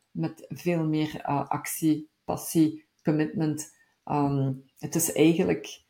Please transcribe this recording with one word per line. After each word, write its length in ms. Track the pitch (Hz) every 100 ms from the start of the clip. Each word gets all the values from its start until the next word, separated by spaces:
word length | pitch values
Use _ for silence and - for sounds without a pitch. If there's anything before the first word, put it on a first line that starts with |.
| _
met 360 | 165 160 - -
veel 360 | 143 175 170
meer, 360 | 156 156 156 -
eh, 280 | - 143 -
actie, 600 | 139 - - 160 151 - _
passie, 600 | - 156 - 170 156 - _ _
commitment. 720 | - 151 151 - 156 147 - _ _ _
Ehm, 480 | - 147 143 139 135 131 - _
het 160 | 147
is 180 | 165 -
eigenlijk 720 | - 160 170 180 165 - -